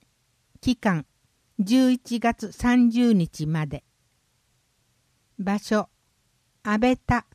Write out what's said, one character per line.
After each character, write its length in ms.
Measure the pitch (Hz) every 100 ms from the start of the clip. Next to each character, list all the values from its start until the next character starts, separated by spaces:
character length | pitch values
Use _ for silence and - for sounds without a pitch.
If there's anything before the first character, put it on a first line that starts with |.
| _ _ _ _ _ _
期 160 | 254 240
間、 280 | 214 165 - _ _ _ _ -
十 340 | 190 254 254
一 280 | 254 - 233
月 320 | 233 - 196
三 380 | - 247 247 240
十 240 | 233 240
日 340 | 202 165 - 156
ま 180 | 160 151
で。 180 | 143 - _ _ _ _ _ _ _ _ _ _ _ _ _ _ -
場 220 | 185 202
所、 300 | - - - _ _ _ _ _ _ _
安 160 | 208 214
倍 180 | 247 254
田 280 | - 240 -